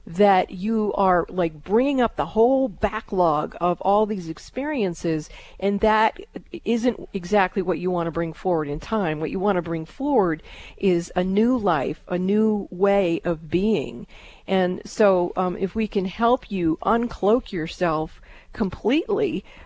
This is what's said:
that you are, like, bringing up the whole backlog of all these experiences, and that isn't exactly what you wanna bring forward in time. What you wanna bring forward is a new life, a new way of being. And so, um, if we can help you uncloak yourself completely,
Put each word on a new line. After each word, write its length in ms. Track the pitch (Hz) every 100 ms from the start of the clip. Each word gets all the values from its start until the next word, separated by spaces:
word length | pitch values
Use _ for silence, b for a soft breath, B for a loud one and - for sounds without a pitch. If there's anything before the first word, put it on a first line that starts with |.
| -
that 460 | 170 202 190 -
you 420 | 185 208 226 208 -
are, 300 | 190 175 -
like, 340 | 180 170 156
bringing 360 | 165 220 269 262
up 160 | 233 -
the 100 | 160
whole 420 | 208 233 269 262
backlog 880 | 165 202 214 - 190 175 151 160 -
of 220 | 175 170
all 240 | 190 202 214
these 240 | 208 165
experiences, 1000 | 160 - - 294 294 190 - 170 160 151 B B B
and 200 | 196 202
that 400 | 214 214 220 - - - - - -
isn't 440 | 233 247 - -
exactly 480 | 190 175 202 185 -
what 180 | 175 151
you 100 | 180
wanna 220 | 175 165
bring 220 | 165 165
forward 340 | 156 185 170 143
in 120 | 151
time. 400 | - 220 175 151
What 120 | 160
you 80 | 190
wanna 220 | 196 185
bring 240 | 165 165 160
forward 580 | - 285 262 180 156 - B B B
is 340 | 202 175 170 180
a 80 |
new 340 | 185 196 226 254
life, 460 | 196 156 - 151 -
a 100 | 180
new 500 | 185 214 220 214 -
way 520 | 175 196 202 180 170
of 260 | - 160 160
being. 560 | 165 214 190 - 117 - B B B B
And 360 | 190 180 185 -
so, 460 | - 208 185 175 -
um, 180 | 185 180
if 160 | 190
we 140 | 226 214
can 160 | 202
help 480 | 185 - 233 254 -
you 260 | 196 170 156
uncloak 720 | - 233 233 - 190 247 -
yourself 680 | 185 160 - 175 156 156 - B B B
completely, 920 | - 190 - 208 294 - 196 135 160 - B